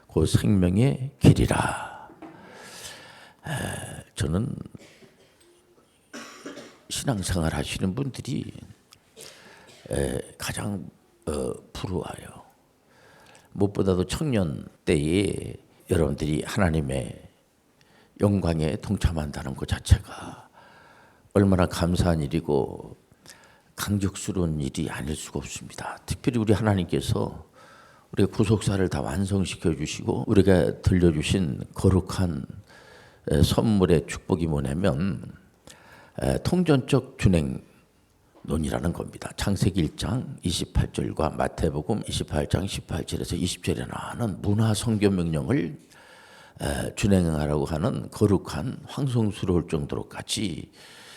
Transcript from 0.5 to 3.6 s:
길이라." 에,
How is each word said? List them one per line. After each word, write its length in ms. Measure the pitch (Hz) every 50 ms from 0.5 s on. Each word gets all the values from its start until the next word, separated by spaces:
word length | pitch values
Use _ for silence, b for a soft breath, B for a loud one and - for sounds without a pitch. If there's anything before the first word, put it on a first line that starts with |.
| 104 95 92 90 92 101 123 139 139 - 127 139 -
길이라." 920 | _ - - - - - - - - - - - - - - - - - - - - B B B B B B B B B B B B B B B B B B B B B B B B B
에, 40 | - 151 117